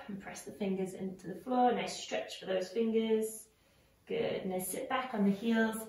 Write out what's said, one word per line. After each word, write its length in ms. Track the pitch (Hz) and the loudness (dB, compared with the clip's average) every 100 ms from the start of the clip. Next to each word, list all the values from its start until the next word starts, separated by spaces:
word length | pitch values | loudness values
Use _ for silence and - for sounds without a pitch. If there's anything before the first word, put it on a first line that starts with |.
| - | -8
and 140 | 196 | -10
press 200 | - - | -10 -12
the 100 | - | -12
fingers 420 | - 196 185 185 | -4 -2 0 -2
into 340 | - 190 - 165 | -4 -6 -6 -10
the 120 | 190 | -10
floor. 300 | 254 247 247 | 0 4 6
Nice 260 | 196 - - | 4 -2 -6
stretch 420 | - 214 - - | -4 -4 -4 -10
for 60 | 190 | -2
those 240 | 185 185 | -2 0
fingers. 760 | 233 226 220 226 220 220 - - _ _ _ _ _ - | 0 2 4 4 2 2 -6 -16 _ _ _ _ _ -6
Good, 340 | - - - | -2 0 0
and 80 | 190 | -2
then 100 | 185 | -2
sit 280 | - - - | -2 -6 -2
back 220 | 262 254 | -2 -2
on 100 | 208 | 2
the 80 | 202 | 4
heels, 460 | 196 233 226 220 220 | 4 2 4 4 0